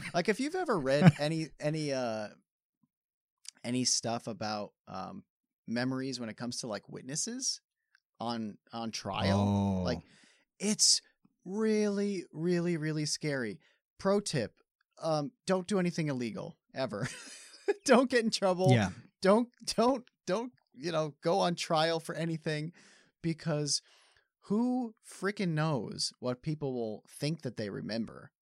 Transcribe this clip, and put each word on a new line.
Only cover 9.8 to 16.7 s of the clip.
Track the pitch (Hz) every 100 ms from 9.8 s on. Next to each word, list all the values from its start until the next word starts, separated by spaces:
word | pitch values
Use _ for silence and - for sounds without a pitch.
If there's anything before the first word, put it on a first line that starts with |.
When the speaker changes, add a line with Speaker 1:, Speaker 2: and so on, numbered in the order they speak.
Speaker 2:
like, | 90 85 - - - _ _ -
it's | - - - - - _ _ _
really, | 180 202 220 214 208 202 202 190 -
really, | 151 170 175 170 165
really | 156 156 151
scary. | - 151 139 113 92 _ _ _ -
Pro | 196 202
tip, | 202 147 101 _ _ _ _ -
um, | 156 151 143 - -
don't | 190 180
do | 202
anything | 175 170 151
illegal, | 131 120 104 101 - _